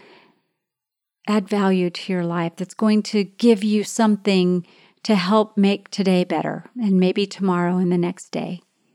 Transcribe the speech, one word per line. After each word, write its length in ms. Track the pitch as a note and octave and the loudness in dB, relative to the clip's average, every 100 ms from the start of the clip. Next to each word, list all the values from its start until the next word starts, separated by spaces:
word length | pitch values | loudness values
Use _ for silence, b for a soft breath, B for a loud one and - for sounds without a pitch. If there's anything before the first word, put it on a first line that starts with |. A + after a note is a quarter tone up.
| b b b b b _ _ _ _ _ _ _ - | b b b b b _ _ _ _ _ _ _ -2
add 160 | G#3+ G3 | -2 0
value 440 | G3+ G3 F#3 F3+ | 0 2 2 0
to 200 | F3 - | -4 -6
your 140 | F#3 | -4
life, 320 | E3+ E3+ E3+ - | -2 -4 -4 -6
that's 160 | F3+ | -12
going 300 | - A3 G#3+ | -2 2 2
to 200 | G#3 G#3+ | 0 -2
give 400 | G3 - A#3+ A3 | -4 0 2 2
you 220 | G#3+ G#3+ | 2 0
something 800 | G3+ - A3 G3+ G#3 F#3+ F3+ F3+ F3 b b b | -2 0 2 2 2 2 2 0 -4 b b b
to 120 | - | -2
help 440 | G#3+ F3 A3 G#3+ - | 0 2 2 2 2
make 320 | G3 G3+ - | 0 0 -6
today 340 | - F#3+ F3+ | -4 0 2
better 400 | F3+ D#3+ D3+ D#3 - B3 | 0 -2 -4 -6 -12 -6
and 180 | G#3+ F#3+ | 0 2
maybe 280 | F#3 F#3 G3+ | 2 0 -4
tomorrow 500 | - F#3+ F3 F3 F3+ | -2 -2 0 0 0
and 160 | F#3 | 0
the 60 | F3+ | 0
next 320 | F3 F#3+ - | -2 -6 -10
day. 320 | - - F3+ - _ _ | -10 -8 -10 -16 _ _